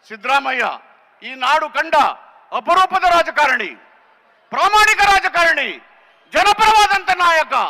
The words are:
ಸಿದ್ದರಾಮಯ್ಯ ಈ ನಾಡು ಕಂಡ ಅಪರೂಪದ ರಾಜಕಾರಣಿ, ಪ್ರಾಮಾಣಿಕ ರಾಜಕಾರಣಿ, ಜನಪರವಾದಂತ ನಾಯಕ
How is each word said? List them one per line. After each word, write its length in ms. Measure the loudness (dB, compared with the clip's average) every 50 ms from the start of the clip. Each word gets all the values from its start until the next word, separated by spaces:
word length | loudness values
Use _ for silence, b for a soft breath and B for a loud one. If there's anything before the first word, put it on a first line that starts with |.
| _ _
ಸಿದ್ದರಾಮಯ್ಯ 560 | -20 -10 -4 -2 -2 0 0 -2 -4 -4 -4 -4 -6 -10 _ _ _ _ _ _ _ _
ಈ 80 | -18 -18 -12 -6 -2
ನಾಡು 220 | 0 0 0 -2 -4 -6
ಕಂಡ 180 | -6 -4 0 0 2 2 0 -2 -6 -18 -20 _ -20 _ _ -10 -8
ಅಪರೂಪದ 460 | -2 0 2 2 2 0 0 0 0 2 2
ರಾಜಕಾರಣಿ, 560 | 2 0 0 0 0 0 0 0 -2 -6 -8 -12 -18 _ _ _ _ _ _ _ _ _ _ _ _ _ _
ಪ್ರಾಮಾಣಿಕ 480 | -4 -2 0 2 2 2 2 2 2 0 2 2
ರಾಜಕಾರಣಿ, 560 | 2 0 0 -2 -2 0 0 0 0 -2 -4 -8 -10 -14 -20 _ _ _ _ _ _ _ _ _
ಜನಪರವಾದಂತ 800 | -2 0 2 2 2 2 2 4 4 4 4 4 2 -2 -2 -2 -2 0
ನಾಯಕ 320 | 2 2 2 0 0 0 -2 -2 -2 -4